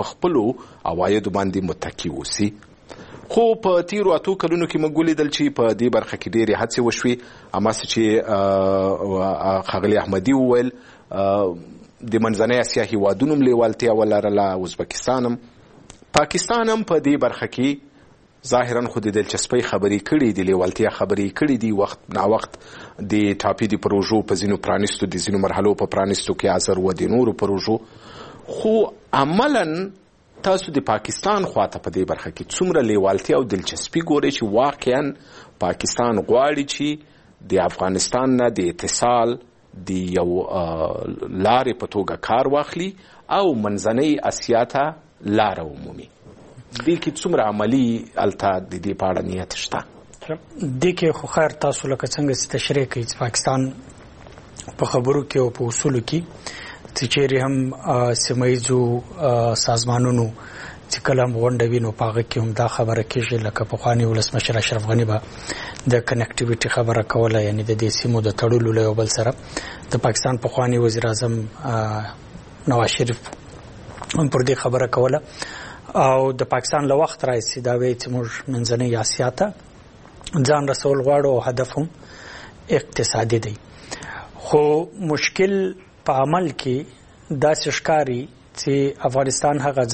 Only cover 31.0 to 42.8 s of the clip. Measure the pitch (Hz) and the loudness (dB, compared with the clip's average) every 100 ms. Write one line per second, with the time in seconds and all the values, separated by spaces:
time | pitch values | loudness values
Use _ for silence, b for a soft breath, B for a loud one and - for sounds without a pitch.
31 | - - 190 208 - - 98 - - 90 | -2 -4 -2 0 0 0 -2 -2 -6 -4
32 | 90 - - 82 - - 185 165 117 104 | -2 -4 -8 -12 -10 -2 0 2 4 4
33 | 95 95 - 147 123 98 85 - - 170 | 4 2 2 0 2 -2 -4 -10 -4 -4
34 | 165 147 143 135 110 104 143 - - 127 | 0 2 2 -2 0 2 2 0 0 0
35 | 147 139 B B B _ 87 87 - - | -2 -6 B B B _ -4 -2 -4 0
36 | 120 107 - 113 139 151 139 - 147 147 | 0 0 2 2 4 0 -4 -4 -4 -4
37 | b b b b 92 92 87 - 92 92 | b b b b -2 0 0 0 -2 0
38 | - 123 131 127 120 104 87 82 - - | 0 0 2 2 2 0 -2 -2 -6 0
39 | 120 120 117 120 - _ _ 95 90 92 | 2 4 2 0 -8 _ _ -16 -6 -4
40 | 92 90 87 90 - 95 85 82 80 - | 0 0 0 0 -2 -2 -4 -2 -4 -4
41 | - - - 92 98 123 131 107 98 104 | -6 -8 -8 0 4 4 2 -4 -4 -4
42 | 87 85 - 113 135 143 147 170 | -4 -6 -2 0 2 2 0 -6